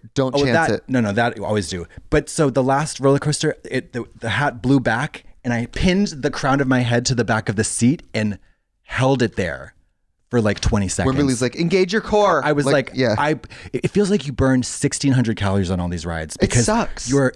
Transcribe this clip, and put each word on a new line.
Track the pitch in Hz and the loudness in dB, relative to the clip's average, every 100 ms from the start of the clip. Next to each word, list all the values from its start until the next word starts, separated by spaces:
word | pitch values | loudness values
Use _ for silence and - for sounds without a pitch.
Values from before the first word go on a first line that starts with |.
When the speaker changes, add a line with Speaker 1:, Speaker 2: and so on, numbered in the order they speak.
| - | -6
Speaker 1:
Don't | - 131 | -2 0
Speaker 2:
Oh, | 143 | 2
Speaker 1:
chance | 135 117 - | 2 4 2
Speaker 2:
that, | |
Speaker 1:
it. | 104 - | 0 -2
Speaker 2:
no, | 131 | 0
no, | 107 | 2
that | 101 120 110 | 2 0 -2
you | 98 | -2
always | 107 95 | -2 -2
do. | 90 82 - - | -8 -12 -18 -4
But | 151 - | -2 -2
so | - 147 | 0 0
the | 135 | 2
last | 127 135 151 - | 2 0 -2 0
roller | 135 139 | 2 2
coaster, | 151 147 156 - | 0 -2 -2 -4
it, | - 131 - | -6 -8 -6
the, | 123 107 - | -8 -10 -8
the | 117 | -4
hat | 107 143 120 | -2 -2 0
blew | 127 139 | 2 2
back, | 120 113 151 - - - | 2 -2 -4 -8 -20 -10
and | 120 | -4
I | 117 120 | -4 -4
pinned | - 185 185 202 | 0 2 2 0
the | 143 131 | -2 -6
crown | - 143 135 | -2 0 2
of | 131 | 2
my | 127 | 2
head | 120 120 123 | 2 0 0
to | |
the | 123 | 0
back | 110 110 - | 0 -2 -2
of | 101 | -2
the | |
seat | 107 - 120 170 - | -2 2 2 2 -4
and | 110 107 95 _ _ _ _ | -4 -4 -6 _ _ _ _
held | - - 131 135 | -8 0 2 2
it | - 113 | 0 -2
there | 87 65 - _ _ _ _ _ _ | -6 -6 -14 _ _ _ _ _ _
for, | 120 | 0
like, | 107 - | 0 0
twenty | - 107 95 | 0 0 0
seconds. | - 127 131 | -2 0 0
Speaker 1:
Wimberly's | 143 120 | 0 0
like, | 123 - | -2 -2
"Engage | 170 185 185 | 0 2 2
your | 214 | -2
core." | - 214 202 156 | 0 2 4 2
Speaker 2:
I | 147 | 2
was | 147 139 | 2 2
like, | 143 - | 2 0
Speaker 1:
Like, | |
yeah. | 123 123 107 | 0 0 2
Speaker 2:
I, | 147 151 - - - | 0 -2 -8 -18 -10
it | 135 - | -6 -2
feels | 190 196 | 0 2
like | 208 139 | 0 -2
you | |
burn | 120 135 127 | 0 2 2
sixteen | 120 - 143 - 143 | 0 -2 -2 0 2
hundred | 127 113 104 | 2 2 0
calories | 101 98 90 | 0 0 0
on | 92 | -2
all | 87 | -2
these | 87 | -4
rides | 85 82 80 | -6 -6 -6
Speaker 1:
It | - 196 | -2 2
Speaker 2:
because | 123 120 | 2 2
Speaker 1:
sucks. | 226 - - 117 | 0 -2 -6 0
Speaker 2:
you're, | 139 131 | 2 2